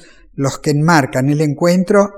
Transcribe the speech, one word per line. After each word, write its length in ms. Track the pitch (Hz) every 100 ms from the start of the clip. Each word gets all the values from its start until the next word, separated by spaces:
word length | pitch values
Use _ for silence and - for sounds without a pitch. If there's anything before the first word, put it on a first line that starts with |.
| - - -
los 240 | - 135 -
que 120 | 156
enmarcan 600 | 147 160 165 127 127 135
el 100 | 147
encuentro 720 | 156 139 175 180 185 202 202